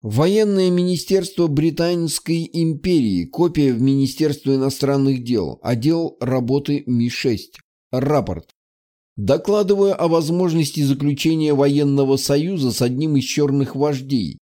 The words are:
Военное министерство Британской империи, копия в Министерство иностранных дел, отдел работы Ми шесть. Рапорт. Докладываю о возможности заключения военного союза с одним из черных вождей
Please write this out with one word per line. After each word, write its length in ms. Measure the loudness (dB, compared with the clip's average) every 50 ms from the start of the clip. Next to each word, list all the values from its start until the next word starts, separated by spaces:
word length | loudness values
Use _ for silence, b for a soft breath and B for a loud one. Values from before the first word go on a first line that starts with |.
Военное 680 | -8 -2 0 2 2 2 4 2 2 2 2 2 2 2
министерство 760 | 2 0 0 0 -2 -4 -2 0 0 0 0 -2 -2 -2 0 0
Британской 1000 | 2 0 0 0 0 0 -2 -2 0 -2 -2 -4 -6 -6 -4 -4 -4 -4 -4 -4
империи, 760 | -4 -2 -2 -2 -2 -2 -2 0 2 2 2 2 0 -2 -2
копия 480 | -4 -2 -2 -2 0 2 2 2 2 2
в 80 | 2
Министерство 760 | 2 2 2 2 0 -2 -2 -2 -2 -2 -2 -2 -2 0 0
иностранных 680 | 0 0 -2 -2 -2 -2 0 2 2 2 2 0 -2 -2
дел, 360 | -2 -2 0 0 -2 -6 -8 -4
отдел 540 | -4 -4 0 2 2 2 2 0 -4 -4 _
работы 640 | -4 -2 -2 -2 0 0 0 -2 0 -2 -4 -4 -2
Ми 240 | -2 0 0 0 0
шесть. 500 | -2 -2 -2 -2 -2 -2 -4 -14 _ -20 _ _ _ _ _ _
Рапорт. 600 | -4 -4 0 2 0 0 0 -2 -6 -10 -10 _ _ _ _ _ _ _ _ _ _ _ _ _ _
Докладываю 840 | -6 0 0 0 0 2 0 0 2 2 2 2 4 4 2 2 0
о 80 | 0 2
возможности 760 | 2 2 0 0 0 0 0 0 2 0 0 0 0 -2
заключения 720 | 0 0 0 0 0 -2 -2 0 0 0 0 2 2 2 2
военного 640 | 4 4 2 4 2 2 2 2 2 2 2 2 0
союза 540 | 0 0 0 0 0 -2 -2 -2 -2 -2
с 100 | 0 0
одним 340 | 0 -2 0 -2 -2 0 0 0
из 60 | 0
черных 520 | -2 -2 0 0 0 2 0 -2 -2 -2
вождей 640 | -2 -2 -2 -2 -4 -6 -4 -4 -2 -2 -4 -8 -12 _